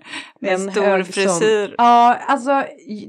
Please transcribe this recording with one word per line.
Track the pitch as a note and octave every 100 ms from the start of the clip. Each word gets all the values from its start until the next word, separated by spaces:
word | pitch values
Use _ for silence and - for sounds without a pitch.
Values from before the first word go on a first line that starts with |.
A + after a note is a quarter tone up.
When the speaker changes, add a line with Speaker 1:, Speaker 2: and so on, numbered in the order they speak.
| - - - _
Speaker 1:
med | G3+
Speaker 2:
en | F#3 G3
Speaker 1:
stor | G3+
Speaker 2:
hög | G3+ F#3+
sån. | F3+
Speaker 1:
frisyr. | G3 G3 E3+ G#3+ G#3+ G3 -
Speaker 2:
Ja, | A#3+ A#3+ A#3+ - -
alltså | C#4 B3 C#4 A#3+ - - G#3